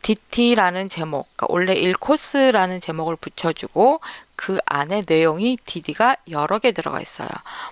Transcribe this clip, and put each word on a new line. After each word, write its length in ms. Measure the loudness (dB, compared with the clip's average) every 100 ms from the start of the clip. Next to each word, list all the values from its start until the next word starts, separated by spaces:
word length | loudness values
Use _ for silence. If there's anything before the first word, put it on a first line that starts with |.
디티라는 880 | -2 -2 -2 2 4 6 4 0 -6
제목, 380 | -6 -4 -6 -6 -6
그러니까 120 | -2
원래 240 | 0 2
일 200 | 2 2 0
코스라는 840 | 2 0 2 2 4 4 2 -2
제목을 340 | -6 -6 -4 -6
붙여주고 880 | -10 -4 -4 -4 -4 4 4 4 -2 -18 -18 -12
그 240 | -6 -4 -2
안에 380 | -2 -2 -2 2
내용이 500 | 4 4 2 0 -2 -6
디디가 520 | -10 -6 2 2 2 -4
여러 300 | -4 0 0
개 140 | 0
들어가 260 | 0 -4 -6
있어요. 300 | -10 -12 -10 -12 -14 -16 -14